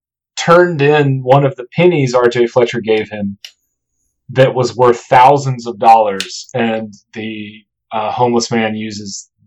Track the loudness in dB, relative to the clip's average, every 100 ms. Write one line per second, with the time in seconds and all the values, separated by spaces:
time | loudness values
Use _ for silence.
0 | _ _ _ -6 2 4 4 2 2 2
1 | 2 0 2 2 2 -4 -8 0 2 2
2 | 0 0 0 0 0 0 0 -2 -2 -2
3 | -2 -8 -8 -10 -18 _ _ _ _ _
4 | _ _ -6 0 2 2 -2 2 2 2
5 | 2 4 6 4 0 -8 -8 0 4 4
6 | 4 -2 -8 -14 -10 -4 -4 -4 -8 -16
7 | _ -12 -12 -12 -14 -18 _ _ -10 -8
8 | -6 -2 -2 -2 -2 -2 -2 -4 -10 -12
9 | -14 -16 -20 _